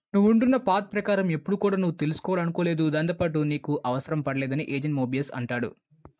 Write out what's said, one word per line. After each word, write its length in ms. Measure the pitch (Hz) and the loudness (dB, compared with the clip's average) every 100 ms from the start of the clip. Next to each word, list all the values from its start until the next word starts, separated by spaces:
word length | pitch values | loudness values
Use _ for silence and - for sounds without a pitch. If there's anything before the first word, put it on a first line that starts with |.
| _ 202 | _ 4
"నువ్వు 140 | 208 | 6
ఉంటున్న 240 | 226 247 262 | 6 4 2
పాత్ 380 | 254 190 202 | 2 0 0
ప్రకారం 380 | 208 202 196 185 | -4 0 2 2
ఎప్పుడు 240 | 156 - 196 | 0 -2 0
కూడా 220 | 202 190 | 2 2
నువ్వు 200 | 180 - | 0 0
తెలుసుకోవాలనుకోలేదు, 920 | 151 156 - 180 170 165 170 160 160 | -2 -2 -2 -2 0 0 0 2 0
దాంతోపాటు 500 | 151 165 170 175 151 | 2 0 0 -2 0
నీకు 420 | 147 147 - 147 123 | 0 -2 -2 -2 -2
అవసరం 360 | 131 - 156 | -4 -2 -4
పడలేదని" 440 | 143 135 135 139 156 | -2 -2 -2 -2 -2
ఏజెంట్ 260 | 139 151 143 | -4 -2 -2
మోబియస్ 360 | 123 131 - - | -2 -2 -4 -6
అంటాడు. 400 | 120 120 117 - _ _ - | -4 -4 -4 -8 _ _ -14